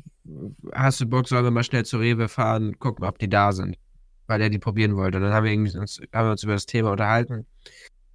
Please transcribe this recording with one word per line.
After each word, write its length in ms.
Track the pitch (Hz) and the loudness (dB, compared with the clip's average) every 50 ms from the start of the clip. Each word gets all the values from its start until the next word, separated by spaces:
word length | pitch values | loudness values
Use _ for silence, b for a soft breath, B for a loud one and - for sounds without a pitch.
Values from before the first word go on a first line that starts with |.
| - - _ _ _ - 151 - - 104 147 - - - | -20 -20 _ _ _ -18 -14 -12 -12 -14 -14 -14 -16 -10
hast 280 | - - 131 135 - - | -2 2 2 2 2 2
du 60 | 123 | -2
Bock, 220 | 113 127 127 127 - | 0 0 0 0 2
sollen 160 | 127 123 123 | 2 2 2
wir 60 | 120 | 2
mal 120 | 117 117 120 | 2 2 0
schnell 200 | - - 120 113 | 0 0 -2 -2
zu 140 | - 123 110 | -2 -2 0
Rewe 300 | 113 117 117 113 113 107 | 2 2 2 2 0 -2
fahren, 500 | - 131 113 113 113 110 110 107 - - | -2 -2 0 0 2 0 -2 -4 -6 -4
gucken, 280 | - 123 107 - - | -4 -4 -4 -2 -6
ob 120 | 110 - - | -6 -4 -4
die 120 | 110 95 | -2 2
da 220 | 104 101 101 101 | 4 4 4 4
sind? 260 | 95 92 95 92 90 - _ _ - - - _ _ _ - | 2 0 -4 -6 -8 -10 _ _ -20 -20 -20 _ _ _ -4
Weil 160 | - 110 107 | -2 0 2
er 80 | 107 104 | 2 2
die 80 | 104 95 | 0 0
probieren 380 | - 113 101 110 107 104 101 | -2 -2 0 2 2 2 2
wollte. 200 | 98 95 92 92 95 | 2 0 0 0 0
Und 60 | 98 | 2
dann 80 | 101 | 2
haben 120 | 104 107 110 | 2 2 2
wir 80 | 107 | 2
irgendwie 260 | 104 107 107 98 87 90 | 2 2 0 0 -2 -4
uns, 220 | 104 - - - - - | -8 -8 -10 -14 -16 -6
haben 140 | - 113 113 | -2 0 0
wir 60 | 110 | 0
uns 100 | 107 - | 0 -2
über 100 | - 107 | -2 -2
das 140 | 104 101 - | -2 -2 -2
Thema 240 | - - 117 110 107 | -2 0 0 2 2
unterhalten. 540 | 101 104 107 104 113 117 120 - 113 110 - - _ b b b b b b b _ _ _ _ | 2 0 2 2 2 2 2 -2 -6 -10 -10 -14 _ b b b b b b b _ _ _ _